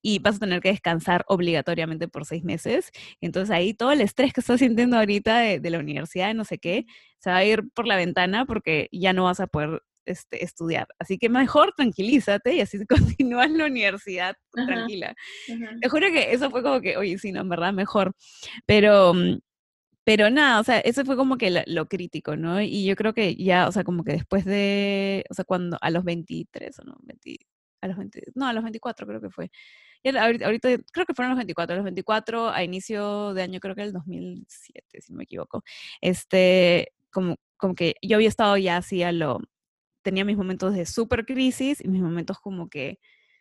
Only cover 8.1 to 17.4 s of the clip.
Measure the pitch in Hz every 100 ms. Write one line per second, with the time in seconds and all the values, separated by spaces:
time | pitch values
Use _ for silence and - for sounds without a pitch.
8.1 | 185 180 214 262 214 160 156 - 175 185
9.1 | 185 180 180 185 151 151 160 _ _ -
10.1 | 180 - - 175 - 165 - - - 170
11.1 | 190 226 247 262 294 381 - 240 175 208
12.1 | 277 202 202 247 330 202 202 214 - -
13.1 | - 254 240 285 320 302 247 202 196 202
14.1 | 180 180 - _ 240 254 226 226 196 -
15.1 | - - - - 233 220 233 240 302 381
16.1 | 320 - 247 277 247 262 254 185 - 196
17.1 | 190 202 180